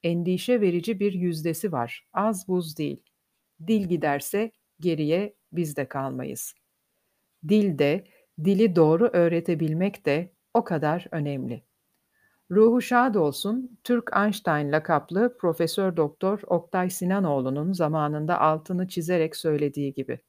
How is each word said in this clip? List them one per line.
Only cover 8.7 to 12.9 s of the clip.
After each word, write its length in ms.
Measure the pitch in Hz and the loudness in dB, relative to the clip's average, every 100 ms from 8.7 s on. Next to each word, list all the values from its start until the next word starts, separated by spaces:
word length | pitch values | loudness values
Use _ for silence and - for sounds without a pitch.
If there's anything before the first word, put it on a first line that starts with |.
| 170 | 6
doğru 340 | 156 165 233 | 6 6 4
öğretebilmek 920 | 175 170 170 175 165 160 160 190 - - | 4 2 2 0 0 0 0 -2 -2 0
de 260 | 143 180 _ _ | 0 -2 _ _
o 100 | 233 | -2
kadar 420 | 226 165 151 170 - | 0 -2 0 -2 -4
önemli. 520 | 165 147 139 127 120 _ _ _ _ _ _ _ _ _ | -6 -4 -4 -6 -10 _ _ _ _ _ _ _ _ _
Ruhu 320 | 180 220 240 | 4 6 4
şad 320 | - | 2